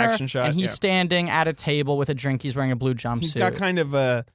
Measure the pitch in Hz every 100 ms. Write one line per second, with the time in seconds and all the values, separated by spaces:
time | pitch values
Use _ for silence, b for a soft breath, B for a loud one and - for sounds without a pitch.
0 | - - 131 131 127 160 185 180 196 185
1 | 175 175 175 156 160 147 - 147 139 143
2 | 143 139 135 131 143 131 131 123 131 123
3 | 120 120 160 - 185 180 190 180 147 143
4 | 131 120 117